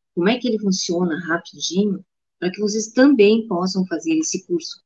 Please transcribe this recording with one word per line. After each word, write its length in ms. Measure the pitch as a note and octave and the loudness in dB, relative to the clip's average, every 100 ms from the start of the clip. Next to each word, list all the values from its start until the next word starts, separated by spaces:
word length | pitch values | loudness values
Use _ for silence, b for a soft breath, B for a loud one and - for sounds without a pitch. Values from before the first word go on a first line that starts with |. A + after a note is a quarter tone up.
| _ | _
como 160 | - F3 | -2 0
é 80 | B3 | 0
que 100 | B3 | -2
ele 120 | A3 | -2
funciona 600 | G#3 F#3 - E3+ F3+ D#3 F3 | -2 -2 -2 -2 -2 -2 -4
rapidinho, 800 | E3+ - D3 C#3+ E3+ G#3 F#3 - _ _ _ | -6 -6 -10 -6 -2 -2 -2 -10 _ _ _
pra 140 | F3 | -6
que 100 | F#3 | -4
vocês 280 | G#3 G#3+ G#3+ | -4 -4 -4
também 580 | - C4+ C4+ G3+ A3+ A3 | 2 4 6 6 4 2
possam 380 | F3+ F#3 F#3+ F#3 | -2 -2 -2 -2
fazer 260 | D#3+ D#3+ | -4 -2
esse 320 | D#3+ D#3+ F3 - | 0 0 -4 -4
curso, 380 | F3 - - | -4 -6 -16